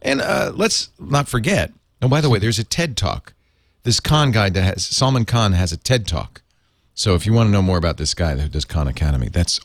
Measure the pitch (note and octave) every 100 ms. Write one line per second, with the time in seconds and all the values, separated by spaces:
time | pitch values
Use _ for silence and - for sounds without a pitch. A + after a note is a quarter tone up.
0 | - - - G3+ - C#3+ G#3+ - - _
1 | - C#3+ C#3 B2+ A#2 G3 D2+ - _ _
2 | B2+ C#3+ D3+ A2 G#2+ G#2+ A2+ - E3+ A2+
3 | C#2+ G1+ - _ _ _ _ _ B2 A2
4 | - D3+ D3 A2 G2+ F#2 F#2 F2+ - -
5 | C3 C3 A2 A#2 G#2+ F2+ F2+ - - B2+
6 | G2+ D2+ G#1+ - _ _ _ _ _ -
7 | A2 F2 G2+ A#2 A2+ G2+ F#2 F2+ E2 -
8 | D#2 - E2 C#2 C#2+ C#2 - E2 C#2 -
9 | D2+ C2+ A#1 F2 E2+ -